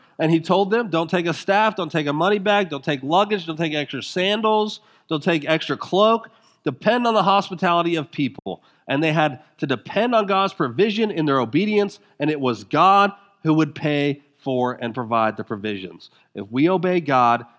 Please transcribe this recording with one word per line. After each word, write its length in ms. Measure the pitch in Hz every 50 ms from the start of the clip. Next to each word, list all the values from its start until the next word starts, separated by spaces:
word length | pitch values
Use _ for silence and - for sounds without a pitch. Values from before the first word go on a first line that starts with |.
| _ _ _
And 140 | - 160 156
he 80 | 170 165
told 320 | 156 - 185 190 202 190
them, 180 | 214 233 240 196
"Don't 200 | 156 165 170 156
take 180 | 190 180 170
a 60 | 175 160
staff, 420 | - - - 196 202 220 220 208
don't 160 | - 175 151
take 160 | - 160 147
a 60 | 147 143
money 260 | 151 170 196 208 208
bag, 300 | 185 214 202 208 202 165
don't 140 | 147 135 -
take 200 | - 147 139 131
luggage, 420 | 139 165 185 214 208 214 196 165
don't 120 | 165 160
take 160 | 151 170 160 151
extra 280 | 151 143 - - 127
sandals, 800 | 104 - - 180 180 196 208 214 214 220 214 214 208 214 208 - _ _ _ _ _ -
don't 140 | 160 147 139
take 240 | 180 170 156 143
extra 280 | 139 160 156 - - 139
cloak. 520 | - - - 175 190 208 220 226 220 226 - _ _ _ _ _ _ _
Depend 440 | 147 135 - - 202 233 247 240
on 60 | 233 220
the 100 | 208 180
hospitality 720 | 196 196 202 190 - 190 156 190 180 175 170 170 170 170
of 160 | 160 139 -
people." 520 | - - 143 123 - - - 101 87 - _ _ _ _ _
And 160 | - 135 143 160
they 80 | 160
had 300 | 151 165 156 151 131 - - _ _
to 100 | _ 165
depend 480 | 139 135 - - - - 196 226 247 247
on 120 | 220 208
God's 260 | 190 196 190 196 190 -
provision 580 | - 160 123 113 127 202 226 196 220 226 214
in 140 | - 165 156
their 140 | 147 139 135
obedience, 600 | 120 113 123 156 202 208 214 208 202 202 - - _ _ _ -
and 100 | 147 151
it 100 | 156 143
was 240 | 135 127 117 104 104
God 480 | - - 147 175 190 196 196 202 196 196 - _ _ _ _ -
who 100 | 156 156
would 200 | 156 160 147 131
pay 460 | - - 151 147 143 143 143 139 143 - _ _
for 400 | _ - 139 131 123 123 123 123 -
and 120 | 123 117 110
provide 420 | 131 120 110 117 113 110 107 104
the 80 | 104 107
provisions. 680 | - 113 101 98 110 104 95 92 87 82 85 - - _ _ _ _ -
If 140 | 98 101 98
we 200 | 113 131 147 175
obey 320 | 190 180 170 185 180 180
God, 440 | 156 143 135 127 123 117 117 120 120 - _